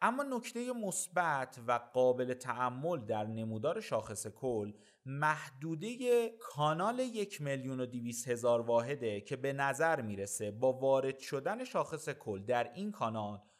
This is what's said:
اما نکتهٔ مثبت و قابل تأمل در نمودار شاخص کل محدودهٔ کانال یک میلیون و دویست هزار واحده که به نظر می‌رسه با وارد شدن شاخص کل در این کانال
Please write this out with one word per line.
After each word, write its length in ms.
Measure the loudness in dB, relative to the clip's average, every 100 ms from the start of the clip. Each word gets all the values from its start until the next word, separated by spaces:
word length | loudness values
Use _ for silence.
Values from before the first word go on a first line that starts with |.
اما 220 | 0 2
نکتهٔ 500 | -2 -4 -4 -6 -4
مثبت 840 | -4 -4 -4 -2 2 2 2 -2 -6 0
و 40 |
قابل 600 | 0 2 4 6 6 2
تأمل 720 | -2 -2 0 0 0 -2 -2 0
در 180 | -2
نمودار 580 | 0 -2 -4 0 0 -2
شاخص 460 | -2 -2 -2 -8 -8
کل 460 | -4 -2 0 -2 -8 -20 _ -10
محدودهٔ 1200 | 0 0 0 -4 -10 -6 -4 -6 -4 4 4 2 -4
کانال 600 | -12 0 2 2 0 0
یک 420 | -2 -2 -4 -4
میلیون 380 | -4 -2 -2 -4
و 60 | -4
دویست 420 | -4 -6 -6 -2
هزار 340 | 2 4 4
واحده 600 | 6 4 4 0 0 -2
که 140 | -4 -4
به 180 | -2
نظر 480 | 0 0 4 4 2
می‌رسه 500 | 0 -4 -4 -4 -4
با 220 | 2 2
وارد 460 | 4 4 4 4 -2
شدن 440 | -4 -4 -2 -4
شاخص 460 | -2 -2 -2 -4 -6
کل 360 | -8 -6 -6 0
در 280 | 0 0
این 180 | -4 -8
کانال 500 | -2 -2 -2 -4 -8 _ _